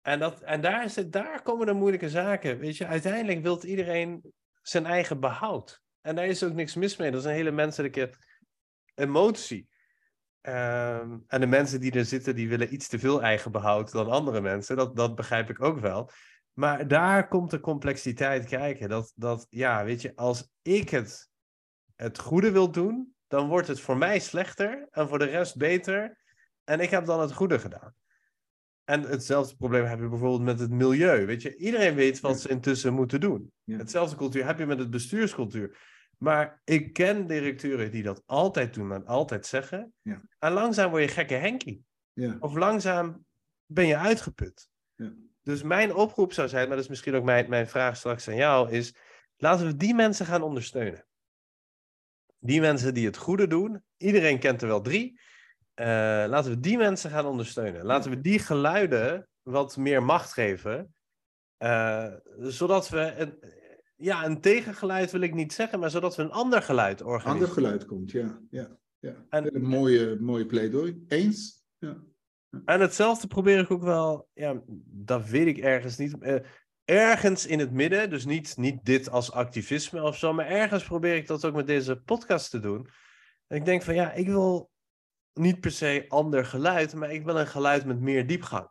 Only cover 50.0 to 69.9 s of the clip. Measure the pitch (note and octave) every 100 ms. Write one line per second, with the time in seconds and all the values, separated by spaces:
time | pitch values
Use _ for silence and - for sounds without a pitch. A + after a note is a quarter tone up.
50 | A3 G3+ E3 E3+ D#3 C3+ A#2+ C3 A2 E2+
51 | _ _ _ _ _ _ _ _ _ _
52 | _ _ _ _ B2 D3+ D#3 C#3+ B2+ B2
53 | A2 - - G3 F#3+ D#3+ G#3 G#3 _ _
54 | F#3+ G3+ D#3+ C3 C3+ A#2+ A#2 G#2+ G#2+ F#3
55 | B3+ - _ - _ _ _ - A#2 A2+
56 | A2 G#2+ G#2 C#3 C3+ A#2 D3 A#3+ G#3+ F#3+
57 | D#3+ D3+ C#3+ C3 A2+ - A2 E2+ F#2 C3+
58 | C3 B2+ D3+ G#3 - D3 D3 F#3 F#3+ B2
59 | A#2 F3+ - _ - C3 C#3 - C3+ C#3
60 | B2 E3+ - - G#2+ F#2+ G#2 B2 G3 _
61 | _ _ _ _ _ _ A#2 A#2 A2+ A2
62 | A2+ F#2 - - B2+ A#2+ F3 F#3+ F#3 D#3+
63 | D#3+ D#3 D3+ - F#2+ - - - _ _
64 | E3+ F3 D#3+ D#3 E3+ A3+ A3+ G3+ G3 F#3
65 | F#3 F#3 F3 E3 D3+ - A3+ G#3 E3 D#3+
66 | F3 F3+ D#3 G#3 B3+ A#3+ - C3 G2+ G2
67 | A#2+ A#2+ A#2 D#3 F3 D3 B2 G#2 - F#2+
68 | F#2+ B2 A#2 A2+ - C3 B2 - _ _
69 | - - - D3+ D3 C#3 B2+ C3 C3+